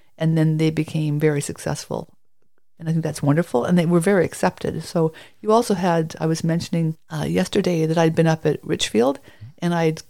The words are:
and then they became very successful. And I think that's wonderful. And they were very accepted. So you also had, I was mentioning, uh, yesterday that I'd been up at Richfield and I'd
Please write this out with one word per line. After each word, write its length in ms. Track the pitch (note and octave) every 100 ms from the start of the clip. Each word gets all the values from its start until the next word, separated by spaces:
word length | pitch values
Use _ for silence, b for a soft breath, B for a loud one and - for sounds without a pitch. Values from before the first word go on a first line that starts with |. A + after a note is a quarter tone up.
| - -
and 220 | D#3+ D#3+
then 180 | D#3 D#3
they 140 | D#3+
became 480 | D#3 D#3 D#3+ D3+ D3
very 220 | D#3 D3
successful. 680 | - - - D3+ - - - - - - - - - -
And 100 | E3
I 40 |
think 120 | D#3+
that's 180 | D#3 D3+
wonderful. 420 | C#3+ D3+ F3 A#3+
And 140 | - F3+
they 80 | E3
were 140 | F3
very 240 | F3+ G3
accepted. 580 | D#3+ - F#3 - - D#3
So 300 | - F3 D#3+ - B B
you 120 | G#3+
also 220 | A3 A#3
had, 420 | F#3+ F#3 E3+ D#3+ -
I 80 | D#3+
was 160 | D#3+
mentioning, 540 | E3 E3+ - E3+ D#3+ D#3 -
uh, 140 | D#3 D3+
yesterday 580 | F3 F#3 G3+ F#3 E3 D#3+
that 100 | E3
I'd 200 | E3 D#3+
been 100 | D#3+
up 180 | D#3+
at 140 | D3+ -
Richfield 560 | - - - G#3+ B3+ C4+ - B A#2 B
and 120 | F3
I'd 300 | E3+ D#3+ D#3+